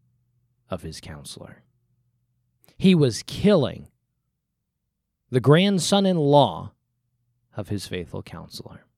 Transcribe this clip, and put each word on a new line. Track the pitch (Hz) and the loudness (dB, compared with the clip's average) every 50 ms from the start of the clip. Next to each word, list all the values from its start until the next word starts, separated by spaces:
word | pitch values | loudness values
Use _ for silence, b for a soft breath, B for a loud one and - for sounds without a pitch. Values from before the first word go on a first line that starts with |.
| _ _ _ _ _ _ _ _ _ _ _ _ _ - | _ _ _ _ _ _ _ _ _ _ _ _ _ -12
of | 95 85 - | -12 -12 -10
his | 80 76 - | -14 -16 -16
counselor. | - 87 78 73 67 - - - - - - _ _ _ _ _ _ _ _ _ _ _ _ _ _ _ _ _ _ _ _ _ b b b b | -16 -18 -18 -18 -18 -18 -18 -18 -18 -20 -20 _ _ _ _ _ _ _ _ _ _ _ _ _ _ _ _ _ _ _ _ _ b b b b
He | - 190 185 | 2 4 4
was | 160 147 123 107 - - | 4 4 2 0 -4 -10
killing | - - - - 202 208 165 127 98 - - - - _ _ _ _ _ _ _ _ _ _ _ _ _ _ _ _ _ _ _ _ _ _ _ _ _ _ _ _ | -12 -12 -2 2 2 2 4 2 -2 -6 -10 -18 -20 _ _ _ _ _ _ _ _ _ _ _ _ _ _ _ _ _ _ _ _ _ _ _ _ _ _ _ _
the | 120 127 | -4 0
grandson-in-law | 104 131 147 170 190 202 202 180 - - 196 202 196 190 185 170 147 143 147 147 131 101 82 82 92 101 _ _ _ _ _ _ _ _ _ _ _ _ _ _ _ _ _ | 4 4 4 6 6 4 2 0 0 2 2 2 2 2 0 0 2 4 6 6 4 4 0 -6 -12 -14 _ _ _ _ _ _ _ _ _ _ _ _ _ _ _ _ _
of | - 101 - | -12 -8 -6
his | 104 98 - | -8 -8 -8
faithful | - - 90 85 - - 98 98 | -8 -10 -10 -10 -10 -12 -14 -14
counselor. | - - 82 80 - - - - - 80 - _ _ _ | -12 -16 -18 -18 -18 -18 -20 -20 -18 -20 -20 _ _ _